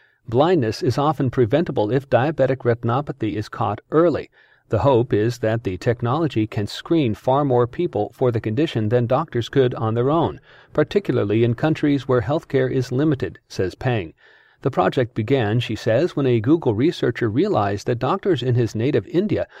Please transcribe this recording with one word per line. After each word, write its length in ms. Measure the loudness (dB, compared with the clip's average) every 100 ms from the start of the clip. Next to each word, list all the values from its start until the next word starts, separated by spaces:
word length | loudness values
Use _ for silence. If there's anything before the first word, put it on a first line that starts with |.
| _ _ -4
Blindness 540 | 0 2 2 0 -2
is 160 | -2 0
often 320 | 0 0 -2
preventable 580 | 0 2 2 0 -2 0
if 180 | -2 0
diabetic 500 | 0 2 0 0 0
retinopathy 760 | 0 0 0 -2 -2 -6 -4
is 160 | -4 -6
caught 320 | -4 -4 -4 -2
early. 400 | 2 2 2 -6 _ _ _ -4
The 100 | 0
hope 320 | 4 4 2
is 280 | 2 0 0
that 240 | -2 -2
the 140 | -4 -4
technology 680 | -2 -2 -2 -2 -2 -2 -2
can 220 | -2 -6
screen 480 | -6 -2 0 0 -2
far 280 | 0 0
more 220 | 2 2 0
people 460 | -2 -4 -2 -4
for 180 | 0 0
the 100 | 0
condition 480 | -2 0 0 0 0
than 180 | 0 2
doctors 420 | 0 -2 -4 -2
could 240 | 2 2
on 220 | 2 -2 0
their 160 | 0
own, 280 | 2 0 -4 _ -20 -8
particularly 720 | -2 0 0 0 0 2 2
in 120 | 2 2
countries 520 | 0 0 0 0 2
where 140 | 0
healthcare 480 | 0 -2 0 0 0
is 220 | -2 -2
limited, 480 | 0 0 0 -4 -8 _
says 260 | -4 -4
Peng. 400 | -2 -2 -2 -4 -12 _ -20 _ _
The 80 | -4
project 420 | 0 0 0 -2
began, 460 | -2 0 0 2 0
she 160 | -2 -4
says, 400 | 0 0 0 0
when 100 | 2
a 160 | 2
Google 320 | 2 2 2
researcher 560 | 0 0 0 -2 -2 -2
realized 560 | 0 0 0 -2 -2 -4
that 140 | -4
doctors 420 | -2 -2 0 -2
in 140 | 0 2
his 180 | 0
native 320 | 0 0 0 0
India 400 | -2 0 -2 -4 -10